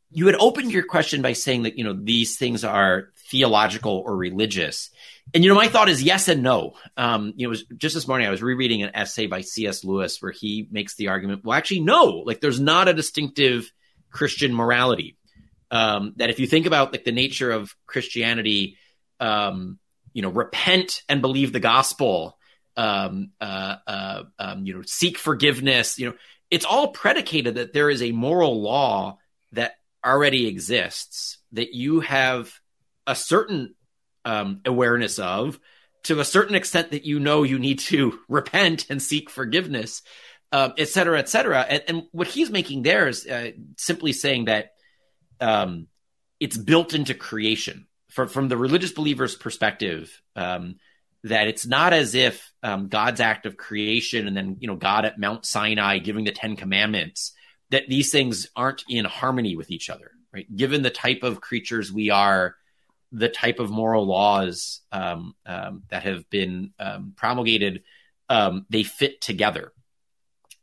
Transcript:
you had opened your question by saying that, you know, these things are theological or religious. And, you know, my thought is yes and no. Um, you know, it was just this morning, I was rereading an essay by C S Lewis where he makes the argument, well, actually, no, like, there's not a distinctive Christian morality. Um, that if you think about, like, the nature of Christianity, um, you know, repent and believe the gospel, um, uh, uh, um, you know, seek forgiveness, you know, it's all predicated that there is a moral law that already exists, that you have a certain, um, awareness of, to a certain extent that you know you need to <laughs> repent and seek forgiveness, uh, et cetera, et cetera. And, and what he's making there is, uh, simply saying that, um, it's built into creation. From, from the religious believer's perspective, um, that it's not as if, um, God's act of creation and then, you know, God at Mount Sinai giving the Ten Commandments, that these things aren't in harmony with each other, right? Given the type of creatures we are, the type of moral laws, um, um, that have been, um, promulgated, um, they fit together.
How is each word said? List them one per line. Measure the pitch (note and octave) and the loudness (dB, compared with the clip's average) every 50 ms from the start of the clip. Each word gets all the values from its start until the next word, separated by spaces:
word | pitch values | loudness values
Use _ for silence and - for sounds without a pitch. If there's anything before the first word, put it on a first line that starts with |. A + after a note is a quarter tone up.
| _ _ | _ _
you | - D#3 E3+ | -4 4 6
had | G3 F#3+ | 6 6
opened | D#3+ G3+ A#3+ A#3+ D4 C4 A#3+ G#3 | 8 6 4 4 2 -2 -2 -2
your | F#3 E3+ | -2 -2
question | - - E3 D#3 - - C#3+ C3 | 0 0 0 0 2 0 0 0
by | B2+ A#2+ | 0 -2
saying | - - - C3 A#2+ A#2 | 0 0 0 0 0 0
that, | A2 - - | -2 -4 -4
you | A#2 | -4
know, | G#2+ G2 | -4 -4
these | F#2+ G2+ G#2+ A#2 A#2 A2+ A2 - | -4 -2 0 0 2 0 0 -2
things | - C3+ B2 A#2+ G#2+ F#2+ | -2 -2 -2 -2 -2 -2
are | G#2+ G#2 G2+ G2 F#2+ F#2 F#2+ G2 - _ - - - | 0 2 4 4 4 4 2 0 -6 _ -20 -14 -4
theological | - C3 C3+ B2 A2 G#2 G#2+ G#2+ G2 A2+ - A2 G2+ F#2+ F2+ | 2 2 4 6 6 6 4 4 2 -2 -2 -2 -2 -2 -2
or | - G#2 | -4 -4
religious. | F#2+ F2+ F2+ F#2 F#2+ A2 G#2+ G2 F#2+ E2+ D2 - - - - - - - - - - _ - - | -4 -2 -2 0 0 0 0 0 -2 -2 -2 -4 -8 -12 -12 -16 -20 -20 -20 -20 -20 _ 0 4
And, | E3 F3 | 6 8
you | F#3+ | 8
know, | G3 | 8
my | G3+ A3 A3+ | 8 8 6
thought | A3+ A#3 G#3+ G3+ | 6 6 6 6
is | F3 C3 C3 | 4 4 4
yes | D#3 F#3 G3 F#3+ - | 4 4 4 4 4
and | E3+ C#3+ B2 | 2 4 4
no. | B2+ B2+ G#2 D#2+ - - - - - - - | 4 4 2 2 -2 -8 -14 -20 -14 -4 -2
Um, | B2 A#2 A#2 G#2+ G#2 G#2 G#2 | 0 2 2 0 -2 -4 -6
you | - B2 | -6 -6
know, | A#2+ | -4
it | A2+ | -4
was | G#2+ - - B2 - | -6 -8 -12 -8 -4
just | - D#3 D3 | -4 -2 -2
this | D#3+ C3+ | -4 -4
morning, | B2+ C3+ B2+ A#2 | -2 0 0 0
I | G2+ | 0
was | G2 F#2 A2 | 0 0 0
rereading | B2 B2+ B2 C3 B2 A2+ G#2+ G2+ | -2 0 0 0 0 0 0 -2
an | G2+ - | -4 -4
essay | G#2+ G#2 - - - A2 | -4 -6 -4 -4 -4 -4
by | G2 F2 F#2+ | -4 -4 -6
C | F#2+ - - A2+ G#2 | -8 -8 -8 -6 -4
S | G2+ F#2 - - | -4 -4 -6 -4
Lewis | F#2+ F#2+ G2 F#2+ F2 - - | -4 -2 -2 -2 -4 -6 -8
where | - G2 F2+ | -10 -10 -10
he | - - G#2+ G#2 G#2+ G#2+ - | -8 -8 -6 -6 -6 -8 -8
makes | G#2+ G#2+ G#2 G2+ - | -8 -8 -8 -8 -8
the | - G#2+ G2 | -6 -4 -4
argument, | F#2+ G2 F2+ G2 G2 G2+ G2 | -2 -2 -4 -4 -6 -6 -4
well, | A2+ A#2+ | -2 -2
actually, | D3 D#3 - G3+ F3+ | -2 0 -2 -2 -2
no, | D#3 E3 B3+ E4 E4 - F2 E2 - | 2 4 6 6 6 6 4 0 -4
like, | - A2+ - - | -6 -4 -2 -2
there's | D3 B2 B2 | -2 0 2
not | C#3 D3 D#3+ F3 F#3+ F#3 | 2 4 4 6 6 6
a | F3+ | 4
distinctive | D#3 D3+ - - - D3+ C3+ - - C#3 C3 B2 A#2+ A2 - - _ _ _ _ _ _ _ | 2 0 -4 -4 -4 -6 -4 0 2 2 2 2 0 -4 -8 -14 _ _ _ _ _ _ _
Christian | - - D3+ C#3 - - D3 C3+ A#2+ | -6 -2 -2 -2 0 0 0 0 2
morality. | A#2 A#2 A#2 A#2+ A#2+ B2+ B2+ A#2+ - - - - _ _ _ _ - - _ _ _ _ _ | 2 2 4 4 4 4 2 2 0 -2 -8 -12 _ _ _ _ -20 -20 _ _ _ _ _
Um, | - A#2 A2+ A2 G#2+ G2+ G2+ G#2 G2+ | 0 2 2 2 2 0 -2 -4 -4
that | - A#2+ A#2 | -2 -2 -2
if | A#2 - | 0 0
you | C3 | 0
think | A#2 - D#3+ E3 | 4 4 4 4
about, | F3+ E3+ D3 C3+ C3+ - | 4 4 4 4 2 0
like, | B2+ - | -4 -4
the | B2+ A#2 | -2 0
nature | A#2+ C3 C3+ C3+ - C3 B2 | 0 0 0 0 -2 -2 -2
of | A#2 A2 G2+ G2 - _ _ | -2 -2 -4 -8 -12 _ _
Christianity, | - - C3 B2 - - B2 A2+ A2+ A#2 A#2 A2 A2 G#2+ G2+ G2 F#2+ F#2+ _ _ _ _ _ _ _ _ _ | -8 -6 -6 -6 -4 -4 -2 0 0 0 0 0 0 0 0 0 -2 -6 _ _ _ _ _ _ _ _ _
um, | B2 A2+ G#2+ G#2 G#2 G2+ F#2 F#2 F#2 F#2 F#2+ - _ _ _ _ _ - _ | -2 0 0 0 0 -2 -4 -6 -8 -10 -12 -16 _ _ _ _ _ -12 _
you | A2 | -6
know, | G2 F#2+ | -4 -2
repent | F2+ G#2+ C3 - - - - F#3 F#3 F#3 F3+ - - - - - | -2 -2 -2 -2 -4 -2 2 2 2 2 2 -2 -6 -8 -4 -2
and | C#3+ C#3 C3 | 0 0 2
believe | C3 C3 C3+ C#3 B2+ A#2 | 0 2 0 0 0 0
the | B2 | 0
gospel, | G2+ A2+ A#2 C3 C3+ - - - C#3+ A#2+ F#2+ F2 D#2+ E2 - _ _ _ _ _ _ _ _ | 2 4 4 4 4 2 0 0 0 0 2 0 -2 -4 -10 _ _ _ _ _ _ _ _
um, | - A2+ G#2+ G2+ G2 G2 F#2+ F#2+ F#2+ G2 G2 - _ | -2 -2 0 0 0 -2 -2 -4 -6 -8 -10 -10 _
uh, | G#2+ G#2 F#2+ F#2+ F#2+ F#2+ G2+ - _ | -10 -8 -6 -6 -6 -6 -8 -10 _
uh, | - G#2 G2 G2 F#2+ G2 G2+ F#2+ - _ - | -10 -8 -8 -6 -6 -8 -10 -10 -14 _ -10
um, | G2+ G2 G2 G2 G2 | -10 -10 -8 -8 -8
you | F#2+ F#2 | -8 -8
know, | F#2 F#2 | -10 -10
seek | - - - - F3+ F3 | -8 -4 -2 -2 -2 -2
forgiveness, | - - D#3 D3+ A#2 C#3 D3 C#3+ B2+ C3 C3+ C3 B2 A#2 - - - | -2 -4 -4 -2 2 2 2 2 2 0 2 2 2 2 0 -4 -6
you | B2+ A#2+ | -6 -8
know, | A#2 - - - - _ _ _ | -8 -10 -18 -20 -20 _ _ _
it's | E3+ E3+ - | -2 -2 0
all | - G3 C4 D4 D4 | 2 2 2 2 0
predicated | D4 - - G#3 C#4 D#4 - - E3 D#3 B2 A#2+ A2+ | -2 -2 0 0 2 2 0 -2 -2 -2 -2 0 -2
that | A#2+ A#2+ A#2+ - | -4 -6 -4 0
there | D3 D3 D3 | 2 2 2
is | C#3+ B2 B2 | 2 0 0
a | A#2 A#2 | -2 -2
moral | A#2 A#2+ C3 E3 F3+ F3 D3 B2 A2+ | -2 0 2 2 4 4 4 2 0
law | G#2 G#2 A#2 C#3 C#3 B2 G#2 G2 F#2+ G2 G2 - _ _ _ _ _ _ - | 0 0 2 4 4 4 2 0 -2 -4 -8 -12 _ _ _ _ _ _ -4
that | A2 A#2 A#2 - - _ _ _ _ - | -4 -4 -4 -6 -10 _ _ _ _ 0
already | A#2+ C3 C#3 D3 C#3+ C3 C3 A#2+ A2 | 2 4 6 6 4 4 4 2 0
exists, | G2 F#2+ F2 - A#2 A#2 F2+ F2 - - - - - - - - - - _ _ - | -2 -4 -4 -2 0 0 0 -2 -4 -10 -12 -12 -12 -12 -10 -10 -12 -14 _ _ -6
that | A2 A#2+ - - | -6 -6 -6 -6
you | B2 B2 C#3 D#3 E3 | -4 -2 0 2 2
have | D3 - C#3 C3+ C3 C3 C3 B2 A#2 - - - _ _ _ _ _ _ _ _ _ | 2 2 2 2 2 2 2 0 -4 -8 -14 -20 _ _ _ _ _ _ _ _ _
a | - B2+ | -4 -4
certain, | - - - D#3 G3+ A3 A3 G3+ D#3 B2+ - - _ _ _ _ _ _ _ _ _ _ | -4 0 2 2 2 2 2 -2 -4 -4 -6 -12 _ _ _ _ _ _ _ _ _ _
um, | A#2+ A2+ G#2+ G#2 G2 G2 G2 - | -4 -4 -2 -2 -4 -6 -4 -4
awareness | C3 B2+ A#2+ B2+ A#2+ A#2+ A#2+ A#2+ G2+ - - | -2 2 2 4 4 4 2 2 0 -2 -4
of, | G2 F2+ F#2 G2+ A#2 D3 D3 - _ _ _ _ _ _ _ _ - | -2 -2 -2 -2 -2 -4 -6 -8 _ _ _ _ _ _ _ _ -4
to | - E3 D3+ | -2 0 0
a | C#3+ | 0
certain | - - F#3 G#3+ G#3 G#3 | 2 4 4 4 4 2
extent | F#3 - - - F3 E3+ - | -2 -2 0 0 -2 -2 -2
that | D3 D3 - | -4 -8 -4
you | D3+ D3 D3 | -2 -2 0
know | C#3+ D3 D3 D3+ D3 | 2 2 4 4 4
you | C3 C3+ C3 | 2 2 0
need | B2 C#3 C3+ C3+ | 0 0 -2 -2
to | - - - D3 C#3 A#2+ - - - | 0 0 2 4 4 2 0 -2 -6
<laughs> | - | -2
repent | - D3 - - - F3 G3+ F3+ E3 D#3 - - | -2 -2 -2 0 0 2 2 2 2 0 -4 -6
and | D3 C#3 | -6 -6
seek | C3 - D3+ D3+ D3+ - | -4 -2 -2 -4 -4 -6
forgiveness, | - C3+ C3 A#2 A#2 F3 F#3 E3 C#3+ A#2+ G#2+ A2+ - - - - - - - - - _ _ _ - | -8 -8 -6 -2 0 -2 -2 -2 -4 -6 -6 -8 -10 -14 -16 -18 -20 -20 -20 -20 -20 _ _ _ 2
uh, | - E3+ D#3+ - | 2 2 2 2
et | - D#3 D3 | 0 -2 0
cetera, | - F3+ F3+ E3+ E3 D3+ | 2 2 4 4 4 2
et | C3+ - | 0 2
cetera. | - G#3+ - - D#3 C3 | 0 2 2 2 2 2
And, | B2+ - C#3 D3 - - | 2 2 0 -2 -2 -2
and | E3 E3+ D#3+ - | -4 -4 -6 -8
what | - E3 F3 | -6 -4 -4
he's | - - C4 E4 C4 | -4 0 -2 -2 0
making | G#3+ G3 F3 - C#3 C3+ A#2+ | 0 -2 -2 -2 -4 -2 2
there | D3 F3+ F#3 F3+ C#3 | 2 4 4 2 0
is, | A#2+ - - | 0 -4 -8
uh, | - C3 A#2+ A#2 A#2 - - - - - | -8 -8 -6 -6 -8 -12 -14 -18 -20 -14
simply | - - - F3 E3+ - D#3 B2+ | -8 -4 -4 -4 -2 -2 -4 -4
saying | - - D3 C3+ B2 A#2 | -2 0 0 0 0 0
that, | A2+ A2 G#2+ G#2+ - _ _ _ _ _ _ _ _ _ _ _ _ _ _ | 0 0 0 -2 -4 _ _ _ _ _ _ _ _ _ _ _ _ _ _
um, | B2+ A2+ A2 G#2 G2 F#2 F2+ E2+ E2 - _ _ _ _ _ _ _ _ _ _ | 0 2 2 2 0 -2 -4 -8 -12 -16 _ _ _ _ _ _ _ _ _ _
it's | D3+ A#2+ - | -6 -6 -6
built | A2+ G#2+ G2+ D#3 E3 F3 E3+ - | -6 2 4 4 4 4 2 -2
into | D#3 D3 B2+ B2+ | -4 -2 -4 -6
creation. | - - - - A2 G#2+ G#2+ A2 A2 - - - - - _ _ _ _ _ | -8 -8 -8 -6 -2 0 0 0 -2 -4 -8 -10 -14 -18 _ _ _ _ _
From, | - - C3 - | -4 -4 -4 -2
from | - C3+ C#3 C3 | 0 -2 0 0
the | B2+ | 0
religious | A#2 B2+ C3 D3 F3+ F3+ E3+ - | 0 2 2 2 2 0 -2 -4
believer's | D3+ D#3 D3+ C#3+ B2 C3 A#2+ - | -4 -2 -2 -2 -2 -2 -4 -4
perspective, | - - - - - - G#2+ G#2 - - G2 E2 D#2+ D#2+ - - - _ _ _ | -8 -10 -10 -4 0 0 0 0 0 -4 -4 -4 -6 -8 -12 -18 -20 _ _ _
um, | G#2 F2+ F2+ F2+ F2+ F2 F2 F#2 - _ _ _ _ _ _ _ _ - | -8 -6 -6 -6 -6 -8 -10 -14 -16 _ _ _ _ _ _ _ _ -8
that | A2 A2 A2 G#2+ | -2 0 0 2
it's | G#2+ A2 - - | 0 -2 -4 -4
not | A#2+ B2+ C#3 D#3+ F3+ F3 | -2 2 2 4 4 4
as | D#3+ D3 A2 G#2+ | 4 2 2 2
if, | B2+ C3 B2 A2+ - - - _ _ - | 2 2 2 2 -2 -10 -20 _ _ -6
um, | A#2 G2+ F#2+ G2 G2 | -6 -4 -4 -4 -4
God's | G#2 G#2+ G#2+ B2 A#2+ A2+ | -2 0 0 0 0 2
act | A#2+ A2+ A2 - - | 2 0 0 0 -4
of | G#2 F#2+ | -10 -12
creation | - - - G#2+ G#2 G#2 G#2+ A2 A#2+ A2+ - - A#2 G#2 | -12 -14 -8 -6 -4 -2 0 0 0 -2 -2 -4 -4 -4
and | G2+ G2 | -2 -4
then, | G2 F#2+ F#2+ F#2+ G2 | -4 -4 -6 -8 -8
you | B2+ | -8
know, | A2+ G2 | -8 -8
God | E2+ - G2 G2+ G#2+ G#2+ | -2 0 2 2 2 2
at | A2 - G#2+ | 0 -2 -2
Mount | G2+ G2+ A2 A2+ - | -4 -4 -4 -4 -6
Sinai | - - A2 G#2 G#2+ A2 G#2+ G2+ G2+ G2+ G2 | -6 -4 -2 0 0 0 2 2 2 2 0
giving | E2+ G2+ G#2 A2 G#2+ | -2 -4 -4 -2 -4
the | G#2 G2 | -4 -4
Ten | - - A2 G#2+ | -4 -8 -8 -8
Commandments, | F#2+ G2+ F#2+ F#2+ G2 G#2 G#2+ G#2+ G2 E2 - - - - - - _ _ _ _ _ _ _ | -8 -4 -2 2 2 2 2 0 -2 -4 -4 -8 -10 -10 -10 -12 _ _ _ _ _ _ _
that | - C3+ C3+ - | 0 0 0 0
these | C3 C#3 C#3 - - | 0 0 0 2 2
things | D3 C3+ B2+ A2+ F#2+ - - _ | 0 0 0 -2 -6 -8 -10 _
aren't | - B2 C3 C3+ - - - | -4 -4 -4 -4 -6 -8 -6
in | B2+ A#2 G#2 | -4 -4 -4
harmony | F#2+ - - - C3 C3 B2+ A#2 G#2 F2+ | -4 -4 -4 -2 -2 0 0 -2 -2 -4
with | D#2+ D#2+ - F2 | -6 -8 -10 -10
each | D#2 - - | -10 -10 -12
other, | - - - - - _ _ _ - | -12 -14 -16 -20 -20 _ _ _ -18
right? | G2 F2+ - A2 | -18 -16 -12 -4
Given | G2 B2+ C3+ C#3 D3 C3+ | -2 0 0 0 0 0
the | B2+ | -2
type | - - - B2 B2+ A#2+ - | -2 -2 -2 -2 0 0 -2
of | B2+ A2+ F#2+ | -4 -4 -6
creatures | - - - A#2 - - A#2 A2+ G#2 F#2 F#2+ | -8 -8 -8 -6 -6 -6 -6 -6 -6 -6 -6
we | G#2+ G#2+ G#2 | -4 0 2
are, | G#2 G2 G2+ G2+ G2 F#2+ F#2 F2+ - _ _ _ _ _ _ _ _ _ _ _ | 4 4 4 4 4 4 2 0 -4 _ _ _ _ _ _ _ _ _ _ _
the | - A2 A2 A#2 | -4 -2 -2 -2
type | A#2 - - A#2+ A#2 - | 0 0 -2 -2 0 -2
of | A#2+ G2+ | -4 -4
moral | G#2 A2 A2 A2+ A2 A2 G#2 | -2 -2 0 2 2 2 2
laws, | F#2+ F#2 F#2 G2+ G#2 G2+ G2 F#2+ F#2 F2+ - - - - - _ _ - | 2 2 4 4 4 4 4 2 -2 -4 -8 -10 -10 -12 -14 _ _ -8
um, | G2 F#2 F2+ F2 E2+ F2 E2+ - _ _ | -6 -6 -6 -6 -8 -10 -14 -16 _ _
um, | - F2+ F#2 F#2+ F#2+ F#2+ G2 G2 - | -12 -10 -10 -10 -10 -12 -14 -14 -10
that | - F#2 F2+ | -10 -8 -6
have | G2 F#2+ F2 E2 - | -6 -6 -8 -8 -6
been, | - G2+ F#2+ F#2 F2+ F2+ F#2 G2 - - | -4 -4 -2 -2 -4 -6 -8 -10 -12 -10
um, | G2+ G2 G2+ G2+ G2 G2 G2 | -10 -10 -10 -10 -12 -16 -10
promulgated, | - - A2 B2 B2 A#2+ A#2 A2+ G#2+ G2+ G2+ F#2 F#2 - _ _ _ _ _ _ _ _ - | -4 -2 -2 -2 0 0 0 0 2 0 -2 -4 -6 -12 _ _ _ _ _ _ _ _ 0
um, | B2+ A2+ G#2 F#2+ F2+ F#2+ G2 - | 2 2 2 2 0 -4 -6 -2
they | - A2 G#2+ | -2 -2 -2
fit | - - - C#3 C3+ - - | -2 -2 -2 -2 -2 -2 -6
together. | - - G#2+ F2+ G#2 G#2 - - - - - _ _ _ _ _ _ _ _ _ _ _ _ _ _ _ - _ | -8 -6 -2 0 0 0 0 -2 -8 -12 -16 _ _ _ _ _ _ _ _ _ _ _ _ _ _ _ -20 _